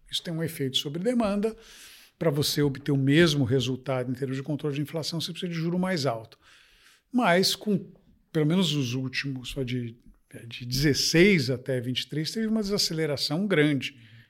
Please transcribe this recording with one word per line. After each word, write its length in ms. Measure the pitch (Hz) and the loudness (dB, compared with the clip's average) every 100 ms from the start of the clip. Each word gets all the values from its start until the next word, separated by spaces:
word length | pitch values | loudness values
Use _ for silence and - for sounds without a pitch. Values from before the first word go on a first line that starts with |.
| - | -10
Isso 140 | - | -8
tem 100 | - | -6
um 80 | 160 | -4
efeito 360 | 165 165 135 127 | -4 -2 -2 -2
sobre 260 | 151 151 | -4 -2
demanda. 500 | 202 247 214 202 220 220 - - - - - _ | 0 2 2 0 -2 -6 -18 -20 -20 -20 -20 _
Pra 120 | 165 | 0
você 320 | 143 139 - | 2 0 2
obter 300 | 147 131 - | 0 0 0
o 60 | 139 | 2
mesmo 460 | 135 147 170 147 | 4 6 6 4
resultado 680 | 123 139 127 131 - 131 123 | 2 2 0 -4 -4 -4 -2
em 40 | |
termos 240 | 127 135 135 | -4 -4 -6
de 60 | |
controle 320 | 139 147 151 139 | -4 -4 -4 -4
de 60 | |
inflação, 380 | 143 165 143 165 | -4 -6 -6 -6
você 120 | 147 | -6
precisa 200 | 165 185 | -6 -6
de 60 | 165 | -4
juro 200 | 165 180 | -2 0
mais 280 | 185 185 135 | 0 0 -2
alto. 320 | 113 110 - _ - _ _ - _ _ | -4 -8 -20 _ -20 _ _ -20 _ _
Mas, 440 | 240 220 175 190 - | 0 4 4 4 0
com, 360 | - 196 - - _ _ _ | -2 -2 -2 -20 _ _ _
pelo 140 | 160 151 | 0 2
menos 280 | 180 180 | 2 2
os 200 | 147 127 | 0 -2
últimos, 560 | 131 131 127 139 131 120 | -4 -4 -4 -4 -6 -8
só 140 | - | -6
de, 340 | 127 123 117 117 - - _ 113 113 | -4 -4 -6 -12 -20 -20 _ -18 -14
de 180 | - 123 | -12 -6
dezesseis 840 | 127 151 131 - 160 196 185 123 | 0 2 2 4 6 6 6 2
até 320 | 127 - 127 | -4 -2 -4
vinte 200 | 120 123 | -2 -6
e 60 | - | -4
três, 240 | 143 156 | -6 -4
teve 160 | 220 220 | -4 -2
uma 140 | 220 | 0
desaceleração 840 | 202 202 - 160 156 139 - 151 202 | 0 -2 -2 0 -2 -2 -2 -2 2
grande, 500 | 175 151 139 - - - - - | 4 4 2 -4 -12 -20 -20 -20